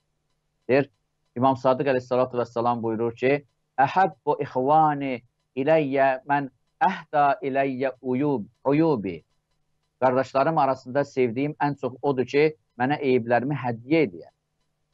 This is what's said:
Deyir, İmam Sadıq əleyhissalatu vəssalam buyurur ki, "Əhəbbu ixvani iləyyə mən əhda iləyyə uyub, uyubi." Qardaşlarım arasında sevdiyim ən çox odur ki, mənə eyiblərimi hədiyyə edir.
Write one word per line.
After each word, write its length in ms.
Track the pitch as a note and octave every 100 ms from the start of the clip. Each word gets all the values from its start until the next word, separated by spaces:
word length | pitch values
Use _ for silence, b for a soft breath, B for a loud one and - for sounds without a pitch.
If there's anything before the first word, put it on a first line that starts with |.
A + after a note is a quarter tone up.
| _ _ _ _ _ _ -
Deyir, 200 | C3 C3+ _ _ _ _ -
İmam 200 | C3 B2
Sadıq 300 | C3 B2+ C#3+
əleyhissalatu 500 | B2+ B2 B2 B2+ B2
vəssalam 440 | A2+ A#2 A#2 A#2+
buyurur 320 | A2+ A2 A#2 A#2
ki, 300 | B2+ C#3+ - _ _ -
"Əhəbbu 580 | C#3 F#3 F#3+ - C#3+ D3
ixvani 720 | C#3+ C3 C3 D#3 D#3 C#3+ C#3 A#2+ _ _ _ B2+
iləyyə 520 | C3+ D#3+ C#3+ C3+ C3+ C3 -
mən 240 | C#3+ C3+ _ _ -
əhda 440 | E3+ F#3 D#3+ D3+ C#3+ C3+
iləyyə 500 | C#3 C3 C#3 B2+ C3+ -
uyub, 440 | C3 B2+ D3 C3 G2 _ C3
uyubi." 580 | D3 E3 B2+ F#2+ E2 _ _ _ _ _ _ _ -
Qardaşlarım 560 | B2+ B2+ C3 C3+ D3 D#3+
arasında 460 | C3+ C3 B2+ C3+ C#3
sevdiyim 500 | - B2 A2 C#3+ D3+
ən 160 | C#3+ C#3
çox 140 | B2+ B2
odur 240 | C#3+ B2+ B2
ki, 300 | C#3+ D#3 D#3 _ -
mənə 200 | B2+ D3
eyiblərimi 560 | C#3+ B2+ A#2 A#2+ B2+ C#3+
hədiyyə 460 | B2+ A#2 B2 E3 C3
edir. 220 | E2+ C#2+ _ _ _ _ _ _